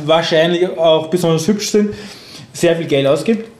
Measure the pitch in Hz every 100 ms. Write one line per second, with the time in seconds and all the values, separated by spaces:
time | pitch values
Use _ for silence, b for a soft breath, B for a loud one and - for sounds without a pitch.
0 | 147 160 170 165 165 175 180 165 165 160
1 | 156 180 170 160 160 202 - 214 208 B
2 | B B B B B - 170 165 151 139
3 | 135 156 220 220 -